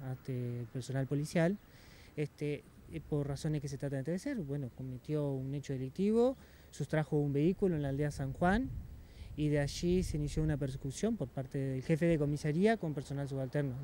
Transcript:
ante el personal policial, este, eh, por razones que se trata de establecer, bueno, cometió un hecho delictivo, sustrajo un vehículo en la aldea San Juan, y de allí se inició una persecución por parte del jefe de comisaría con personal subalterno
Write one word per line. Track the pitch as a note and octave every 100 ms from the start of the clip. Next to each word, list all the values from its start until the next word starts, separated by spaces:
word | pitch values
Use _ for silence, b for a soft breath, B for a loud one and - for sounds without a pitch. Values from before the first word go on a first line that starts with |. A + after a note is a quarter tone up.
ante | C3+ B2+ - B2+ B2 A#2+
el | A#2
personal | C3+ A#2+ C3 C3
policial, | C#3+ D3+ F3 E3 G#3 B B B B B -
este, | D3 - D3 D3 - - -
eh, | D#3+ -
por | D3 C#3
razones | C#3 D#3+ D3+
que | C#3
se | C#3
trata | C#3+ C3+
de |
establecer, | C3 F#3 C#4+ B3+
bueno, | C#3 C#3+ B2+ -
cometió | C3 B2+ - D3+ C#3+
un | C3+ C3+
hecho | C#3+ C3+
delictivo, | C3 C3 D#3 G3+ A3+ B3 C4+ B B B
sustrajo | - D3 D#3 D3+ D3+
un | D3
vehículo | C#3 D#3+ F#3+ G3 D#3
en |
la | C#3+
aldea | C#3 D3
San | - C3+
Juan, | - F3 G#3 C4 - - B B B B -
y | D3+
de | D3
allí | C#3+ - F3 F3+
se | - D3+
inició | D3 -
una | D#3 C#3+
persecución | C#3 C3+ C#3 - G#3+ A3+
por | C3
parte | - C3 C#3
del | C3+ C3
jefe | C3 D#3
de | E3+ D#3+
comisaría | D3 D3 D#3 D3+ G#3 A3+
con | D#3+
personal | D3 B2+ C#3 C#3
subalterno | C3+ C3 D3 C#3 B2+